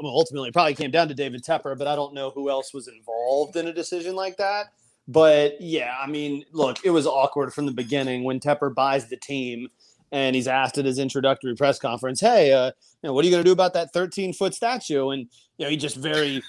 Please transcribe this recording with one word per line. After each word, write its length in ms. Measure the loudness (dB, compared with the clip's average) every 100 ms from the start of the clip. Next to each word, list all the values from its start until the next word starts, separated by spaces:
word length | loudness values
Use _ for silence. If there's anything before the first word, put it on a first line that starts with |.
well, 80 | -2
ultimately 380 | 2 2 0 -4
it 40 |
probably 220 | 2 2
came 160 | 2 0
down 160 | 2 2
to 60 |
David 300 | 0 -6 -6
Tepper, 340 | -4 -4 -2 -6
but 80 | -4
I 80 |
don't 200 | -2 -4
know 160 | -6 -8
who 200 | -6 -4
else 240 | -4 -4
was 140 | -12 -16
involved 680 | -20 -10 -6 0 0 0
in 140 | -2 -6
a 40 |
decision 440 | -6 -6 -6 -6 -6
like 220 | -6 -4
that. 280 | -2 -2 -6 _ _ _ 0
But 540 | 6 8 8 4 0
yeah, 340 | -6 -4 -4 -6
I 60 | -6
mean, 360 | -6 -4 -6 -8
look, 320 | -2 0 0
it 60 | 2
was 160 | 2 2
awkward 480 | 2 0 0 -4
from 120 | -2 -6
the 60 |
beginning 520 | -4 -2 -2 -2 -2
when 160 | -2 -2
Tepper 340 | 0 0 0
buys 340 | 0 0 0 -2
the 80 | -14
team 520 | -8 -6 -6 -8 -12 _ _ _ -8
and 240 | -2 0 0
he's 100 | 0
asked 320 | 0 0 -2
at 60 |
his 160 | -2 0
introductory 560 | -2 0 0 0 -2 0
press 240 | 0 0
conference, 400 | -2 -4 -6 0
"Hey, 320 | 4 6 6
uh, 140 | 6 4
you 60 | -2 _ _
know, 100 | -4
what 120 | 2
are 20 | 4
you 60 |
gonna 100 | 6
do 80 | 6
about 240 | 6 4
that 180 | 2 -2
thirteen-foot 640 | -2 -4 -4 -6 -2 -4
statue?" 540 | -2 -4 -4 -2 -2 0
And, 200 | -4 -8 _ _ -10
you 60 |
know, 60 | -4
he 60 | -4
just 200 | -4 -6
very 440 | -2 0 0 -2